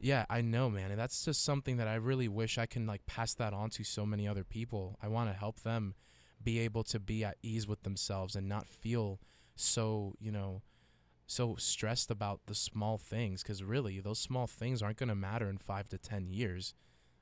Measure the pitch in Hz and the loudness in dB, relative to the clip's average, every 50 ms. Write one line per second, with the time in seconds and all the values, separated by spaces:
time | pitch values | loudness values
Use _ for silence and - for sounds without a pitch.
0 | - 127 139 127 107 - 113 120 120 117 113 120 131 123 104 98 95 95 101 107 | 2 2 4 4 4 2 2 2 4 4 4 4 4 4 2 0 0 -2 0 0
1 | 113 131 - - - 165 147 - - - 143 139 - - 127 120 117 107 110 113 | -2 -2 -2 -2 0 0 2 2 2 2 2 2 2 2 2 2 2 2 2 2
2 | 110 127 135 131 127 110 98 107 113 113 - 120 117 - - 123 113 110 104 101 | 2 2 2 4 2 2 2 2 0 2 2 0 0 0 0 0 0 0 -2 -2
3 | - - - - 117 113 - - 120 107 101 98 104 110 - - 107 - - - | -6 -6 -2 -2 0 0 0 0 0 0 0 0 -2 -2 -2 -4 -4 -4 -2 0
4 | 104 104 107 107 104 104 104 101 92 - - 110 113 120 120 104 95 92 104 - | 0 2 2 2 2 0 0 0 -2 -4 -4 -4 -4 -2 -2 -2 -2 -4 -6 -6
5 | - 107 110 113 117 110 95 95 104 107 110 - - 113 113 117 107 98 95 - | -4 0 2 2 2 2 0 0 -2 -4 -4 -2 -2 0 0 2 0 0 -2 -6
6 | - - - - - - - - 107 117 113 117 117 113 107 113 113 - - 110 | -12 -20 -20 -20 -20 -20 -20 -4 -2 2 2 4 2 2 2 0 0 0 -2 -2
7 | 98 - 110 110 107 101 - - - 117 110 113 107 101 107 - - - 98 92 | 0 0 0 2 2 0 -2 -4 -4 -2 -2 0 0 0 -2 -2 -2 -2 -2 0
8 | - - 101 95 95 95 - 101 98 98 101 107 - - - - - 110 117 120 | 0 0 0 -2 -2 -2 -2 -2 0 0 0 -2 -2 -6 -12 -8 -2 0 2 2
9 | 110 101 98 98 - - - - - - _ - - - - 120 113 110 110 107 | 2 0 -2 -4 -10 -18 -20 -20 -20 -20 _ 0 2 2 4 4 4 2 2 0
10 | 104 98 - - 104 110 104 104 98 98 95 95 - - - - - - - - | 0 -2 -6 -6 -4 -2 -2 -2 -2 -2 -4 -8 -10 -14 -20 -20 -20 -20 -20 -20
11 | - - - _ _ - - - 123 117 110 110 - - - - - 107 120 127 | -20 -20 -20 _ _ -6 0 0 2 2 0 0 0 0 0 2 2 0 2 2
12 | - - 123 101 107 101 98 - - - 107 - - - - 107 104 107 110 101 | 0 0 0 0 0 0 -2 -2 -6 -4 -2 -2 -2 0 0 0 2 2 2 0
13 | - - 104 110 120 104 95 92 - - 107 95 95 98 110 139 135 104 95 95 | -2 -2 -2 0 0 0 0 -2 -4 -4 -4 -4 -2 0 0 0 0 0 -2 -2
14 | 95 101 110 - - - 131 127 123 117 - - 113 123 127 117 107 104 110 - | -2 -2 -2 -2 -2 0 0 0 0 0 -2 -4 -2 0 0 0 0 0 0 0
15 | 135 123 107 98 95 95 107 117 117 98 95 95 - - 98 98 101 - - 95 | 0 0 2 0 0 0 0 0 0 0 -2 -4 -4 -4 -2 -2 -2 -4 -6 -8
16 | - - 110 101 95 90 92 104 120 101 90 90 95 - - - - - - - | -6 -4 -4 -2 -2 -2 0 0 0 0 0 -2 -4 -6 -8 -10 -20 -20 -20 -20
17 | - - - _ | -20 -20 -20 _